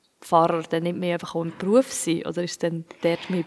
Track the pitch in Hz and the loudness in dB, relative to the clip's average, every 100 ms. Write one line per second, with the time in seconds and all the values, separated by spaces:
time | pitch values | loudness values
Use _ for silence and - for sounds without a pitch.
0 | _ _ - 165 170 170 160 165 175 180 | _ _ 2 4 4 2 -2 -2 -2 -2
1 | 180 170 170 170 165 - 190 240 262 - | -2 -4 -4 -6 -6 -4 4 4 4 0
2 | 185 165 - 165 175 - 170 165 - - | -2 -2 -2 -4 -6 -2 -2 -2 -8 -2
3 | 170 170 - 185 | 0 0 -2 -4